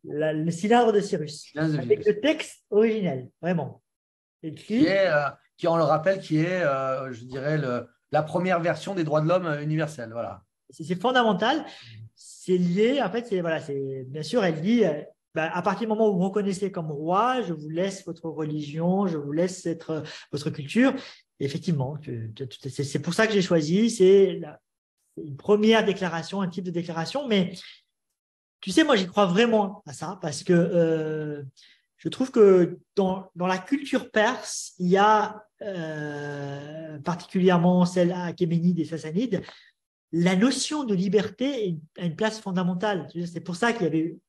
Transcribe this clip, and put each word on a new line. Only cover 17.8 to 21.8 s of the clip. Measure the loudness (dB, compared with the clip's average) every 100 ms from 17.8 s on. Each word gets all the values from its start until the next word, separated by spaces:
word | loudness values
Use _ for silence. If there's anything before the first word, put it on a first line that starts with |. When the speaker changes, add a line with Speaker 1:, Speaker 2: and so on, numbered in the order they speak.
| -4 -4 -12
Speaker 1:
votre | -10 -10
religion, | -6 -6 -6 -6 -2 0 0 0
je | -2
vous | -4
laisse | -2 -2 -2 -6
être, | -6 -6
euh, | -8 -8 -14 -10
votre | -6 -6
culture. » | -8 -4 2 2 2 -10 -20 _ _
Et | -6
effectivement, | -4 -4 -2